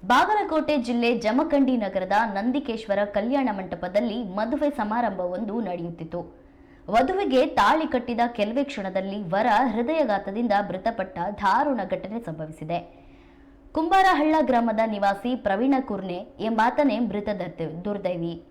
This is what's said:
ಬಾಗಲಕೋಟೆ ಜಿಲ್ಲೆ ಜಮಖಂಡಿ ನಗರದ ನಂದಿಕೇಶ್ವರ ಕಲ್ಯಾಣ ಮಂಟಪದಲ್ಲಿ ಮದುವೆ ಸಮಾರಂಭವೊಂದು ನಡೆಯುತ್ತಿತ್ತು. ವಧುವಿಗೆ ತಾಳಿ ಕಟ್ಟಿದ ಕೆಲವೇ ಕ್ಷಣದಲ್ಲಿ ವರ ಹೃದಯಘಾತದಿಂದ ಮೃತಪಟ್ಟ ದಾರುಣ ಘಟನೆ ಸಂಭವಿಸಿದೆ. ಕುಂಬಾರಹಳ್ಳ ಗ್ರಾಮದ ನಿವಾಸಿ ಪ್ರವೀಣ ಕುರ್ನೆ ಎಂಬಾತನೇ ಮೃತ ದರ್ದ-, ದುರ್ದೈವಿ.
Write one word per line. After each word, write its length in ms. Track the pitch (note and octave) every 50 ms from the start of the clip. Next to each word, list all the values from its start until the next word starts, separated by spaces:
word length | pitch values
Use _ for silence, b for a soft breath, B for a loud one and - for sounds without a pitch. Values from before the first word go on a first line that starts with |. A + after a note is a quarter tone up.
| -
ಬಾಗಲಕೋಟೆ 680 | F#3 A#3+ C4 F4 F#4 G#4+ G#4+ G4+ - D#4+ D#4 D4 - D4+ D4
ಜಿಲ್ಲೆ 400 | A#3 A3+ A#3+ A#3+ A#3 A#3 B3 G#3+
ಜಮಖಂಡಿ 580 | - G#3+ A3 C4 D#4+ D#4 - C#4+ C4+ B3+ B3+
ನಗರದ 360 | A#3+ G#3+ F#3+ F#3+ G3 F#3 F#3 G3 G#3 A#3
ನಂದಿಕೇಶ್ವರ 800 | A3 G3 G3 G3+ A#3+ B3+ D4 C#4+ - A3+ A3 - - G3+ G3+ G#3
ಕಲ್ಯಾಣ 440 | G3+ G3+ G#3 G3+ A#3 C4 C#4+ C4+ A#3+ G#3
ಮಂಟಪದಲ್ಲಿ 720 | G3 F#3+ F3 F#3 E3+ - F3+ F3+ G3+ A#3 A#3 G#3 A#3 B3
ಮದುವೆ 480 | F#3+ F3+ G3 G#3+ A#3 B3+ C#4+ D4+ D4
ಸಮಾರಂಭವೊಂದು 920 | C#4+ - G#3+ G#3 G#3+ A#3+ A#3+ A3 F#3+ F#3 F3+ F3+ F3+ F#3 A3 G#3 G3+ A#3
ನಡೆಯುತ್ತಿತ್ತು. 840 | A3+ F#3 F3+ F3 E3+ E3+ E3+ E3+ E3 E3 E3+ F3 E3+ - - B B B B B B B B B B -
ವಧುವಿಗೆ 560 | G3 A3+ C4 C4+ F#4 F#4+ G4+ D4+ B3+ C4 C4+
ತಾಳಿ 400 | D#4 - - G3+ G#3 C4+ D#4+ D#4+
ಕಟ್ಟಿದ 340 | - - B3+ A#3+ - A#3+ A3 A#3
ಕೆಲವೇ 380 | A#3+ A#3+ - G#3 G#3 A3+ C4 C#4+
ಕ್ಷಣದಲ್ಲಿ 580 | C#4 - - G3 F#3+ F#3 F#3+ F#3+ G3 G3 G#3 G#3
ವರ 240 | E3+ E3+ G3 A3 A#3+ G#3+ G#3+ C4 C4+ G3+
ಹೃದಯಘಾತದಿಂದ 800 | G#3+ A#3+ A#3+ D#4+ E4 D4+ A#3 G#3 G3 G3 G3 F#3+ G#3+ A#3+ A#3 G3+ G3+ G#3 F3+
ಮೃತಪಟ್ಟ 500 | F3 F#3+ F#3+ A3+ A3+ - F#3+ F#3 - -
ದಾರುಣ 600 | F3 G3 G#3 - G3+ G3 G3 A#3+ C#4+ D4 C4+ A3+ F#3+ F3+
ಘಟನೆ 300 | F#3 F3+ F3+ F#3+ G#3 A#3
ಸಂಭವಿಸಿದೆ. 580 | A#3 - D#3 D3+ D#3+ D#3 D#3 - D#3+ D#3 E3+ E3 - - B B B B B B B B B B B B B B B - -
ಕುಂಬಾರಹಳ್ಳ 640 | D4+ D#4+ E4 F#4+ F#4+ F#4+ F#4+ F4+ C#4+ D4+ D#4 D#4 D#4+
ಗ್ರಾಮದ 400 | D4+ - B3+ A#3+ A#3 A#3 A3 G#3 A3
ನಿವಾಸಿ 500 | A3+ G#3+ G3+ G3 G3 G3 G3+ - A#3+ B3+
ಪ್ರವೀಣ 380 | B3 - G#3 F#3+ G3 A#3 C4+ C#4 C4
ಕುರ್ನೆ 460 | C4 - G#3 F#3+ F#3 F#3 F3 F3 G#3 - - -
ಎಂಬಾತನೇ 580 | F3+ A3+ A3+ A3 A3 A#3+ B3 - D4 C#4 A3 G#3+
ಮೃತ 300 | B3 G#3+ F#3+ G#3 G#3 G#3+
ದರ್ದ-, 560 | G#3 F#3+ F3 F3+ E3+ - G3+ F#3 D#3+ E3 F3+
ದುರ್ದೈವಿ. 600 | G#3 G#3 G3+ - F#3 F3 E3+ E3 E3+ E3+ E3 - -